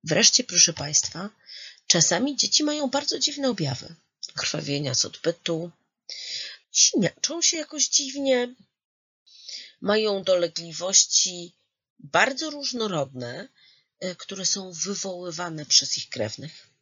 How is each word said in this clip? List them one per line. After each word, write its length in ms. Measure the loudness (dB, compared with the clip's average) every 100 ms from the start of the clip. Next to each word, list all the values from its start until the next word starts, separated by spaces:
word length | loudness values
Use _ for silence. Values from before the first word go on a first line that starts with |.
Wreszcie, 400 | 2 4 6 4
proszę 280 | 2 4 4
Państwa, 580 | 4 0 0 0 -6 -10 _ -20 -18 -18 -20 _
czasami 500 | 4 4 4 0 0
dzieci 280 | 2 2
mają 260 | 2 -2 -2
bardzo 280 | -2 -2 0
dziwne 320 | -2 0 -2
objawy. 440 | 0 -2 -4 -10 -20 _ _ -14 -6
Krwawienia 580 | -4 -4 -4 -2 -2
z 100 | -2
odbytu, 680 | -2 -2 -4 -2 -4 -4 -6 _ _ _ -18 -16 -10 -10 -10 -14 _
siniaczą 720 | 4 4 6 0 0 -6 0
się 140 | 0 0
jakoś 320 | -6 -2 2
dziwnie, 680 | 2 0 -2 2 2 2 -6 _ _ _ _ _ _ _ -20 -16 -16 -16 _
mają 420 | 2 2 2 0
dolegliwości 1300 | 2 2 2 -2 -10 -8 2 4 4 2 0 -4 -12 _ _ _ _ _
bardzo 520 | 0 4 4 2 -6
różnorodne, 1000 | -6 -6 -4 -2 0 -2 -4 -8 -8 -14 _ _ _ _ _
e, 140 | -10
które 320 | -8 -12 -6 -4
są 260 | -4 -6
wywoływane 920 | -8 -6 -4 -6 -8 -8 -6 -6 -6 2
przez 320 | 2 4 -6
ich 100 | -6
krewnych. 580 | -4 -4 -4 -14 -16 -20 _